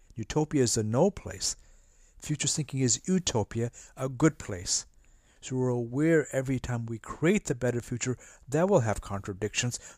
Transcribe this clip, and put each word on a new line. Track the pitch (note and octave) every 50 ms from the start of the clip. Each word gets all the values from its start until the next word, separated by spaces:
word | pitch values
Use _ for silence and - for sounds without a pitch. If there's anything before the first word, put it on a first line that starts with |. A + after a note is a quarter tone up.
| _ - -
Utopia | - G#2+ - - D3+ D3+ D3+ - C#3+ B2
is | A#2 - A#2
a | G#2+
no | G#2+ A2 B2+ E3+ G#3
place. | - - - F#2 F2+ G2 - - - - - - - - _ _ _ _ _ _ _ -
Futures | - - D3+ - - C#3+ -
thinking | - D3 - - C3
is | C3 B2 - - -
utopia, | - F#3 F#3 F3 - - A2+ G2+ - - A2+ A#2 A#2+ - - - - - -
a | C3 C3+
good | C3 A#2+ D3+ D#3 D3+ -
place. | - - G#2 F2 F2 - - - - - _ - - _ - _ _ _ _ _
So | - - C3 B2+
we're | B2+ B2+
aware | B2 A#2+ A#2+ A#2 A#2+ C#3 D3+ E3 E3 D#3 C#3 -
every | - C3+ C3 C3 C3+ B2
time | - - B2 A#2 A#2
we | A2+ A#2 A2+
create | - - - - C#3+ E3+ G#3 G#3 -
the | - C#3
better | B2 - B2 A#2+ A#2+
future, | - - B2 A2+ - B2+ B2 - - - - - - -
that | - D#3 F3 G3
will | G#3 E3
have | A#2 A2+ G2+ -
contradictions, | - - G2 G2 - - G2 F2+ - G#2 - - B2 B2 - - - - -